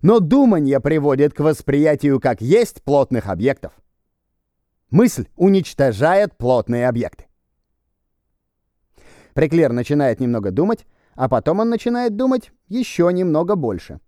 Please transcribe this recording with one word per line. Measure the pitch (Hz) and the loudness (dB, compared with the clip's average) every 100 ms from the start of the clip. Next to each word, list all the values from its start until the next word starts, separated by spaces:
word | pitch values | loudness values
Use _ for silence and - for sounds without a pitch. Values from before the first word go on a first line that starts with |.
Но | 156 226 | 4 4
думанье | 165 262 269 190 143 139 | 4 2 4 2 0 0
приводит | 143 156 147 135 147 - | 0 0 0 2 0 0
к | |
восприятию | 151 151 - 143 156 147 147 135 | -2 -2 -2 0 0 0 0 0
как | 131 117 | 0 -4
есть | 117 202 233 - | 0 2 2 -6
плотных | - 143 131 120 101 | -2 0 0 -2 -4
объектов. | 90 117 135 - _ _ _ _ _ _ _ _ _ _ _ _ | -2 -2 -2 -10 _ _ _ _ _ _ _ _ _ _ _ _
Мысль | 151 247 - - - | 2 2 0 -12 0
уничтожает | 180 196 170 - 139 101 147 190 208 _ | 2 2 -2 -2 -2 0 0 2 0 _
плотные | 120 127 110 120 123 | 0 0 0 -2 -2
объекты. | 117 107 _ - _ _ _ _ _ _ _ _ _ _ _ _ _ _ _ _ _ - - _ - | -2 -6 _ -20 _ _ _ _ _ _ _ _ _ _ _ _ _ _ _ _ _ -20 -20 _ -2
Преклер | 151 160 151 | 0 2 2
начинает | 120 117 147 139 110 | 0 -2 0 0 0
немного | 127 120 98 | -2 -2 -4
думать, | 95 185 226 - _ _ | -2 -2 -2 -8 _ _
а | - 127 | -6 -2
потом | 120 - 175 | -2 -2 -2
он | 233 | -2
начинает | 233 - 240 240 208 | -2 -4 -4 -4 -2
думать | 262 262 - _ _ | -2 -2 -4 _ _
еще | 226 247 - 175 | -8 -6 0 0
немного | 180 180 151 175 202 | 0 0 0 0 -2
больше. | 127 92 - - | -2 -6 -10 -20